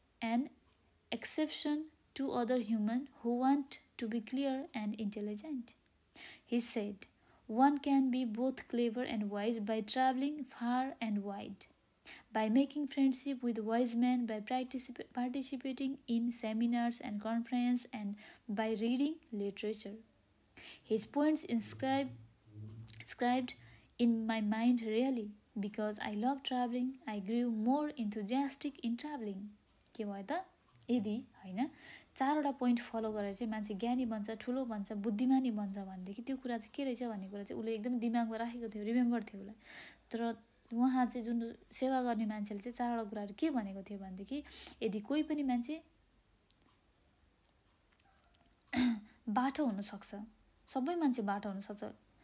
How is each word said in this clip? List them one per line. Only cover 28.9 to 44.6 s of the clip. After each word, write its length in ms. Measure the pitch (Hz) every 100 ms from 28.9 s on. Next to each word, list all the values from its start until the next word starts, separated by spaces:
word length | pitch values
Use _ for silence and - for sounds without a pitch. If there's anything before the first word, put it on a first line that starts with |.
| 240
traveling। 520 | 302 294 214 190 208 - _ _ - -
के 100 | 208
भयो 180 | 196
त? 220 | 190 330 381 _ _ - -
यदि, 340 | 240 208 220 - -
होइन? 260 | 185 185 311 - - - - -
चारवटा 360 | 269 311 277
पोइन्ट 280 | 269 247 240
फलो 320 | - 226 220
गरेर 220 | 214 202
चाहिँ 180 | 190 233
मान्छे 220 | 214 208
ज्ञानी 320 | 196 233 254 247
बन्छ, 260 | 220 208
ठुलो 340 | 220 - 254 247
बन्छ, 260 | 214 202
बुद्धिमानी 580 | 208 214 208 254 262 254
बन्छ 260 | 208 202 196
भनेदेखि 440 | 190 185 185 202
त्यो 140 | 240 262
कुरा 200 | 247 233
चाहिँ 140 | 226
के 100 | -
रहेछ 200 | 277 240
भन्ने 240 | 247 208 190
कुरा 140 | 202
चाहिँ 160 | 196 -
उसले 140 | 220 220
एकदम 240 | 240 247
दिमागमा 380 | 233 233 226 220
राखेको 300 | 233 240 226
थियो, 140 | 208
रिमेम्बर 400 | 208 240 240 240
थियो 180 | 208 196
उसलाई। 140 | 196 214 - - - - _
तर 100 | 226 233 226 - _ _
उहाँ 320 | 233 254 254 247
चाहिँ 200 | 247 226
जुन 280 | 233 233 - -
सेवा 300 | - 262 262
गर्ने 240 | 247 226 220
मान्छेले 340 | 214 208 208
चाहिँ 160 | 247 233
चारवटा 320 | 240 233 208
कुराहरू 240 | 208 202 202
के 100 | 320
भनेको 340 | 262 196 196
थियो 160 | 190 202
भनेदेखि, 440 | 190 185 196 285 - -